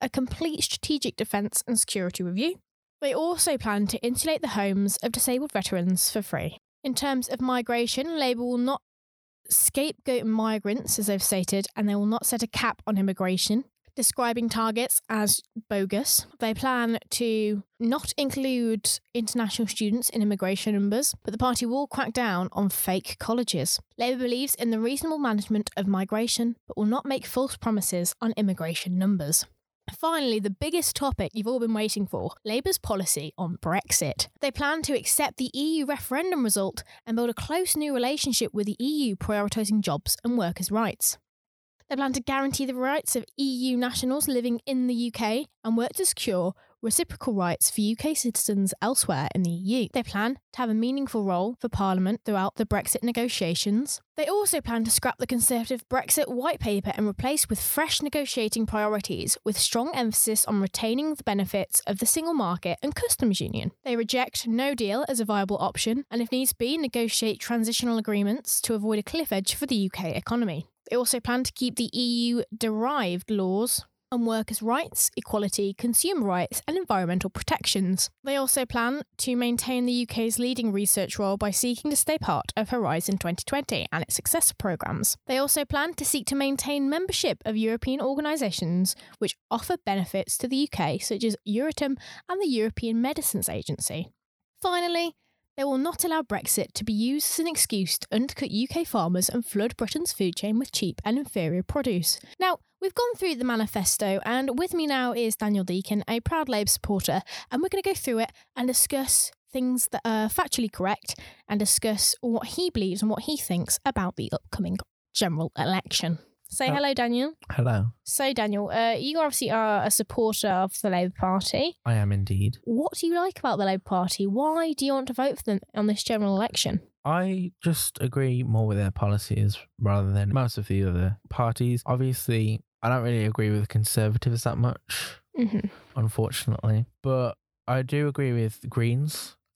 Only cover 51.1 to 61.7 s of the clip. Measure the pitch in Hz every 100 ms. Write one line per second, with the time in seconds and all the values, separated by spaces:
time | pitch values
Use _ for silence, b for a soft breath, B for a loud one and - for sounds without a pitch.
51.1 | 226 196 180 202 247 240 - 190 185 185
52.1 | 233 226 196 190 - 214 202 - - 240
53.1 | 233 240 - 170 170 202 214 294 - _
54.1 | - 311 403 392 330 233 233 226 - 262
55.1 | - 247 247 - 240 226 247 - 254 -
56.1 | 302 - 247 311 - 233 202 196 - 208
57.1 | 190 254 302 - 208 - 285 311 - 294
58.1 | 302 269 247 214 226 220 214 214 208 202
59.1 | 131 - - 220 202 - 233 285 269 226
60.1 | - 226 214 - 202 196 - 226 254 311
61.1 | 294 233 202 190 196 -